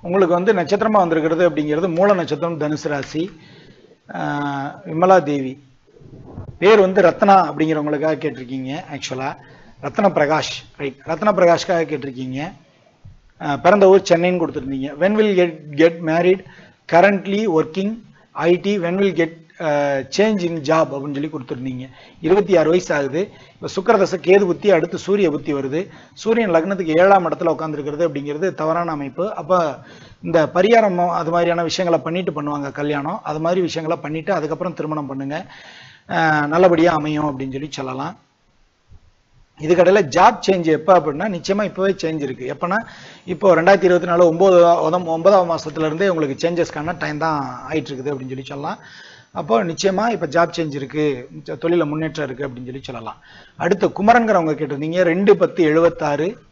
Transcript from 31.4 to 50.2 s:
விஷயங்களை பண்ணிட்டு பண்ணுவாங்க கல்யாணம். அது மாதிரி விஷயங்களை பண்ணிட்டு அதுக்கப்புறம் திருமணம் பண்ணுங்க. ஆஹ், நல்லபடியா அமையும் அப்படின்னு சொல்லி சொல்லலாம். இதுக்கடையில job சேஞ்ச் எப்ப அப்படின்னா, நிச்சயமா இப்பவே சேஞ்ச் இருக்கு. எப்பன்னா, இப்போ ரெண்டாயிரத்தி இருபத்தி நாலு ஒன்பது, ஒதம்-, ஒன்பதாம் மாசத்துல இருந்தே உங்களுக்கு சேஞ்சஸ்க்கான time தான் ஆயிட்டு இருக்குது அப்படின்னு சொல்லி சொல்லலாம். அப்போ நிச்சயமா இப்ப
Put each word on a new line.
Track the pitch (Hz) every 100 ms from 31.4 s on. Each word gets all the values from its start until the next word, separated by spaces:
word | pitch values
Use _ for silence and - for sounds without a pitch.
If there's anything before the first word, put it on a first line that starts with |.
| 175 170
விஷயங்களை | 165 165 180 165
பண்ணிட்டு | 160 170 185 151
பண்ணுவாங்க | 147 147 143
கல்யாணம். | 139 147 147 143 202
அது | - 156
மாதிரி | 160 180
விஷயங்களை | 170 160 160 170
பண்ணிட்டு | 151 156 156
அதுக்கப்புறம் | 185 151 156 175
திருமணம் | 160 151 156 139
பண்ணுங்க. | 135 139 151 190 - - - - _ _
ஆஹ், | 175 160 151 147
நல்லபடியா | 160 185 170 170
அமையும் | 156 147 151
அப்படின்னு | 151 135 135
சொல்லி | 135 147
சொல்லலாம். | 143 131 131 147 202 _ _ _ _ _ _ _ - _ _ _ _ _ _
இதுக்கடையில | 156 180 175 202 160
job | 135 202 220 -
சேஞ்ச் | 185
எப்ப | 160 151 156 180
அப்படின்னா, | 151 143 208
நிச்சயமா | 175 139 196
இப்பவே | 202 147 190
சேஞ்ச் | 190 165 160
இருக்கு. | 143 120 127
எப்பன்னா, | 143 170 202 233 - - -
இப்போ | - 175 196
ரெண்டாயிரத்தி | 165 170 196
இருபத்தி | 175 175 175
நாலு | 175 175
ஒன்பது, | 165 190 180
ஒதம்-, | 170 170 156 180
ஒன்பதாம் | 170 165 170 202 175
மாசத்துல | 160 156 147 156
இருந்தே | 160 196
உங்களுக்கு | 170 147 131 165
சேஞ்சஸ்க்கான | 170 165 - 151 175
time | 156 151
தான் | 160 151 131 127 139
ஆயிட்டு | 156 131
இருக்குது | 135 131
அப்படின்னு | 139 131
சொல்லி | 131
சொல்லலாம். | 131 143 151 208 - - - - _
அப்போ | 185 151 226
நிச்சயமா | 180 156 190 190 226
இப்ப | 208